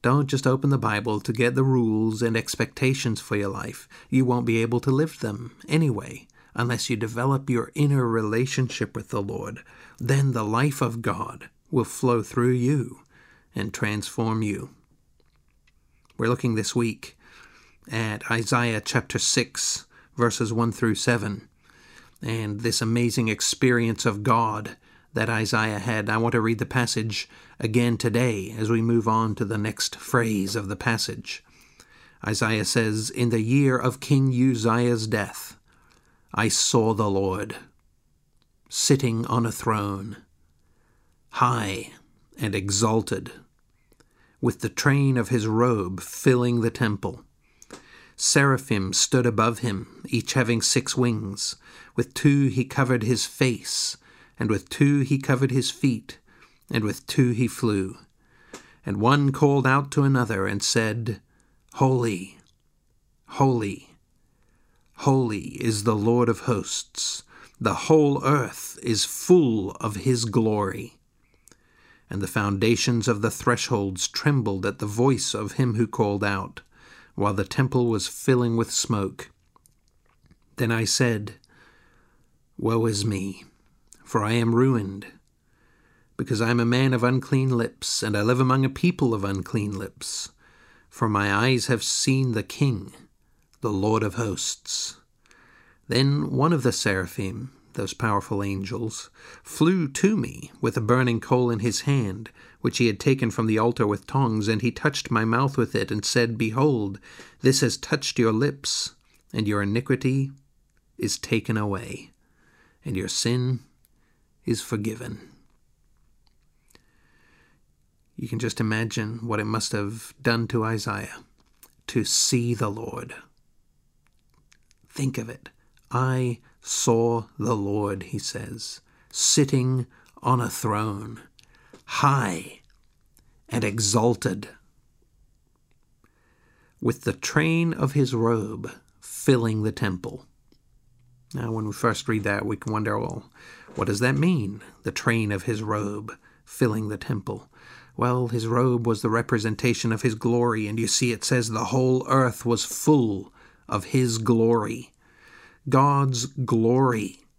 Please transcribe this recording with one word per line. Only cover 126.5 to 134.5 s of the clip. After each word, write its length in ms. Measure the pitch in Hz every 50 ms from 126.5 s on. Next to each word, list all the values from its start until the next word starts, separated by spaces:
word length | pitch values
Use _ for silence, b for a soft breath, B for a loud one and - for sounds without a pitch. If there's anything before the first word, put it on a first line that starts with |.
| b b
saw 680 | _ - - - - 131 117 113 117 117 117 117 107 - _ -
the 160 | 107 - 120
Lord," 480 | 104 101 101 101 104 101 101 98 98 -
he 160 | - - 107
says, 600 | - - - - 110 107 - 107 - - - - b b b b b b
"sitting 800 | b - - - - - 143 135 - 131 123 127 131 131 120 b b b b b b b
on 200 | - 127 127 123
a 80 | 117 -
throne, 720 | - - - 113 104 104 107 110 101 98 107 113 113 - - - _ b b b b b b b b b b
high 720 | - - - - 143 139 139 113 101 87 80 - - - - _ _ _ _ _ _ _ _ _ _ _ _ _ _ _ _ _
and 160 | - 120 120 104
exalted, 840 | 104 101 113 107 101 101 117 110 120 117 - - 104 95 101 104 -